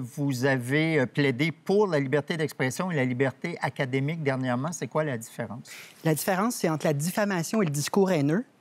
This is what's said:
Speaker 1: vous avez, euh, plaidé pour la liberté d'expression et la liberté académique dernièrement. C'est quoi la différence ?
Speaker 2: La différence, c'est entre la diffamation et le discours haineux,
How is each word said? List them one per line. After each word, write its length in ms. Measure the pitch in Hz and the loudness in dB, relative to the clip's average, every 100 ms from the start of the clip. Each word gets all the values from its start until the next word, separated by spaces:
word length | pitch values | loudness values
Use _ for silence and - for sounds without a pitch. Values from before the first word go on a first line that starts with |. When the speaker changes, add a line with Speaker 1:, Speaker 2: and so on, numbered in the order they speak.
| 123 151 | -4 -2
Speaker 1:
vous 300 | 143 127 139 | -2 2 2
avez, 540 | 135 120 143 160 156 | 2 2 0 2 2
euh, 60 | 123 | 0
plaidé 460 | - 139 120 151 | 2 0 2 0
pour 340 | - - 196 208 | -2 0 2 4
la 140 | 156 | 2
liberté 380 | 135 143 139 175 | 2 0 0 -2
d'expression 520 | 151 - 131 - 185 | -2 -2 -2 -2 -2
et 60 | 156 | 0
la 80 | |
liberté 540 | 127 123 135 - 170 175 | 0 2 0 -2 -6 -4
académique 640 | 156 - 135 131 139 165 | -4 -4 -2 0 -2 -2
dernièrement. 500 | 143 131 131 123 151 | -2 0 0 -2 -2
C'est 140 | 175 135 | -6 -4
quoi 180 | 156 | -2
la 140 | 156 120 | -2 -4
différence ? 460 | 113 - 113 127 - - - - | -8 -10 -10 -10 -14 -18 -20 -4
Speaker 2:
La 100 | 160 | 0
différence, 400 | 151 - 185 220 | 0 0 0 0
c'est 160 | 240 180 | 0 0
entre 160 | 156 175 | 0 0
la 80 | |
diffamation 640 | 143 160 202 208 185 160 220 | 0 0 0 0 0 0 0
et 60 | 180 | 0
le 40 | |
discours 400 | 143 139 - 190 | 0 0 2 4
haineux, 360 | 170 143 170 262 _ | 4 2 2 -2 _